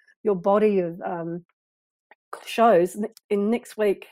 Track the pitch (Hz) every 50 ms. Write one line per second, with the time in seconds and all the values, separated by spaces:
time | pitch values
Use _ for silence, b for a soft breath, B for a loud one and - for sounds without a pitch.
0 | b b b _ - 214 202 180 170 202 202 214 214 214 202 190 175 165 170 196
1 | - 190 180 170 165 170 170 175 175 _ _ _ _ _ _ _ _ _ _ _
2 | _ _ - _ _ _ - - - - - 233 226 233 202 170 180 185 - 208
3 | 208 208 - - - - 208 202 202 214 233 240 - - - 214 208 202 185 185
4 | - -